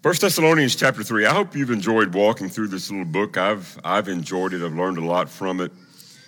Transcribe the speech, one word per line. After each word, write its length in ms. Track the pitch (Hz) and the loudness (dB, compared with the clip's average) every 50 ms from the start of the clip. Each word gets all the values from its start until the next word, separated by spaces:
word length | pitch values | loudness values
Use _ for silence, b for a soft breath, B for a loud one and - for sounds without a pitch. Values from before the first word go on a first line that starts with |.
First 200 | - 151 175 151 | 2 2 2 4
Thessalonians 520 | 185 196 156 175 160 160 165 156 143 123 - | 2 2 2 4 4 4 6 6 4 2 0
chapter 300 | - 147 135 131 110 104 | 2 0 0 0 0 -6
three. 220 | - 117 107 107 | -2 0 2 4
I 60 | 117 | 4
hope 220 | 147 196 202 180 - | 4 2 0 -2 -2
you've 160 | 143 139 120 | -4 -2 -2
enjoyed 420 | 120 104 90 107 113 113 107 95 | -2 -2 0 2 4 4 2 2
walking 360 | 87 98 104 107 113 - 98 90 | 2 2 2 2 2 0 -6 -8
through 180 | - - 107 101 | -6 -6 -6 -6
this 220 | 92 92 87 - | -6 -8 -8 -8
little 160 | 101 98 90 | -8 -8 -6
book. 300 | 82 78 95 104 - - | -4 -2 -2 -2 -2 -2
I've, 420 | 95 92 101 107 101 90 - - - - | -2 0 0 -2 -2 -6 -16 -20 -10 -4
I've 240 | 82 92 101 101 98 | -2 0 0 0 -2
enjoyed 440 | 92 87 78 78 95 90 90 95 | -6 -6 -6 -4 -4 -2 -2 -2
it. 80 | 92 90 | -4 -4
I've 140 | 85 85 78 | -6 -6 -4
learned 240 | 82 90 95 92 82 | -2 -2 -2 -2 -4
a 60 | 82 | -2
lot 240 | 85 87 90 87 73 | 0 0 0 0 -2
from 320 | - - 98 95 92 92 | -6 -8 -6 -4 -4 -4
it. 100 | 90 85 B B B B B B B B B B B | -6 -6 B B B B B B B B B B B